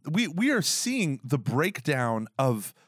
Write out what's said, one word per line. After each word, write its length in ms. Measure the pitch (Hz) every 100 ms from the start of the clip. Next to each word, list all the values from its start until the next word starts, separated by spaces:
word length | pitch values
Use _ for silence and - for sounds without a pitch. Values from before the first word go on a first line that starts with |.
| -
we, 180 | 175 208
we 240 | 170 262
are 100 | 247
seeing 580 | - - 240 262 165 135
the 140 | 127 143
breakdown 920 | 98 120 180 202 151 135 120 113 110 -
of 360 | 135 110 95 -